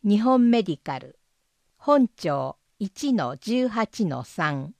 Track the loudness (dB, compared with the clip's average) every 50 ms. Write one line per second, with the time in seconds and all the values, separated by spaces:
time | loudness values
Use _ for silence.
0 | 2 2 2 2 4 4 4 4 6 4 4 2 2 -2 -6 -8 _ -10 -10 -10
1 | -10 -16 -20 _ _ _ _ _ _ _ _ _ _ _ _ _ 0 2 4 4
2 | 4 2 _ _ -4 -4 -2 -2 -4 -6 -8 _ _ _ _ _ -10 -10 _ -8
3 | -4 -2 -2 0 -2 -4 -6 -8 -6 -4 -2 0 0 -2 -2 -4 -4 -4 _ -4
4 | -4 -4 -2 -6 -10 -12 -8 -4 -4 -4 -4 -4 -8 -10 -14 _